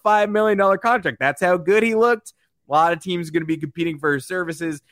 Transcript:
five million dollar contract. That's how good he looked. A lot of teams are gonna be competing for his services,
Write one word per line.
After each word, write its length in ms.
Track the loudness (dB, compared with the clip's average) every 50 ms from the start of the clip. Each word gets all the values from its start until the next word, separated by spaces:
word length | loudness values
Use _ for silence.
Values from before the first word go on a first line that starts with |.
five 260 | 0 2 2 4 2 2
million 280 | 2 2 2 2 2 2
dollar 200 | 2 2 2 2
contract. 400 | 2 0 0 0 0 -4 -4 0
That's 220 | -2 -2 0 0
how 160 | 0 0 0
good 260 | 0 2 2 2 2
he 120 | 2 2 2
looked. 400 | 2 2 2 2 0 -4 -14 -20 _ _ _ _ _ _ -2
A 40 |
lot 200 | 2 2 2 2
of 80 | 0 -2
teams 280 | -4 -6 -6 -6 -6 -4
are 40 |
gonna 140 | -4 -4 -2
be 100 | -2 -4
competing 420 | -6 -6 -10 -6 -6 -4 -4 -4 -4
for 160 | -2 -2 -2
his 120 | -2 -4
services, 560 | -6 -6 -6 -6 -6 -8 -8 -8 -8 -8 -10 -14 _